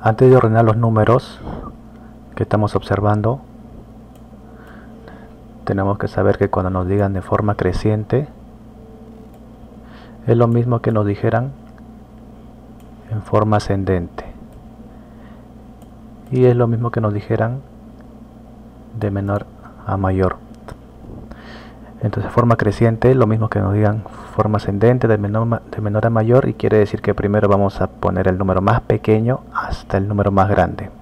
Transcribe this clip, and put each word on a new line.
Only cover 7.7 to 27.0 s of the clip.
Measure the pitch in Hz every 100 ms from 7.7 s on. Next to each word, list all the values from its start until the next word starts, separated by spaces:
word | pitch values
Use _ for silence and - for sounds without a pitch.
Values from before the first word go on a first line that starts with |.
| 90 107 107 104 127 147 - - - - - - - - - - - - - - - - - - - -
es | 117
lo | 120
mismo | 117 120 117
que | 117
nos | 113 101
dijeran | 101 113 113 131 139 - - - - - - - - - - - - - - -
en | 110
forma | 95 107 107 104
ascendente. | - 98 95 92 87 - - - - - - - - - - - - - - - - - - - - - -
Y | 127 127
es | 120
lo | 117
mismo | 113 117
que | -
nos | 110
dijeran | 104 - 113 113 131 - - - - - - - - - - - - - 113
de | 104
menor | 98 98 101 - - - - -
a | 98
mayor. | 95 95 92 - - - - - - - - - - - - - - - - -
Entonces, | 113 104 107
forma | - 117 117
creciente, | 104 101 117 113 120
lo | 131 110
mismo | 110 120
que | 107
nos | 98
digan | 101 107 110 - - -
forma | - 107 107
ascendente, | - 98 113 127 123
de | 107
menor | 101 107 117
ma-, | 113 -
de | -
menor | 104 104 113
a |
mayor, | 117 110 123 -
y |
quiere | 113 - 107
decir | 101 -